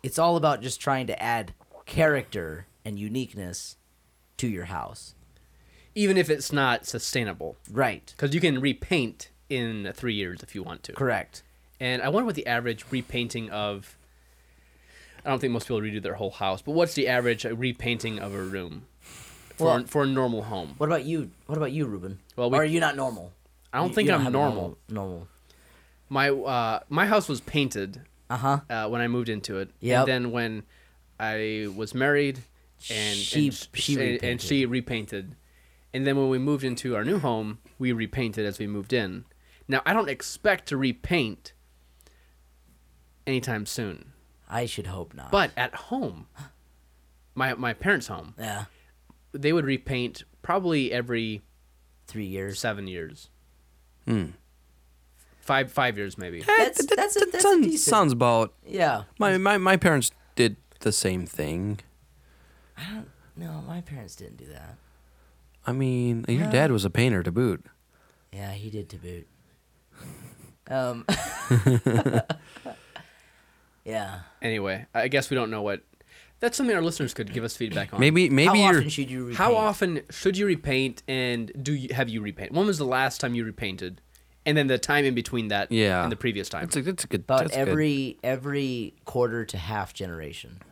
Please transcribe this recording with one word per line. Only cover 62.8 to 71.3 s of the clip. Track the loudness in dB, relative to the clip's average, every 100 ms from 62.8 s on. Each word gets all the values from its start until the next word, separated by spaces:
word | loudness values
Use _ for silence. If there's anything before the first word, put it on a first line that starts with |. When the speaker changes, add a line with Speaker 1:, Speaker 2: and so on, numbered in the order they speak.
| -12
Speaker 1:
don't, | -12 -14 _ -20 -12
no, | -10 -10 -10
my | -10
parents | -10 -12 -14 -16
didn't | -18 -18
do | -18
that. | -18 -18 -20 _ _ _ _ _ _ _ _ -4
Speaker 3:
I |
mean, | 0 2 2 2 0 0
your | 2 4
Speaker 1:
No. |
Speaker 3:
dad | 4 6
was | 4 2
a |
painter | 4 4 4
to | 2
boot. | 2 2 0 -4 _ _ _ _ _ _
Speaker 1:
Yeah, | -12 -10
he | -10 -8
did | -10 -10
to | -14
boot. | -14 -14 -16 _ _ _ _ _ _ -20 -18 -18 -20 -20 -20 _ -6
Um, | -4 -4 -4 -2 -2 -2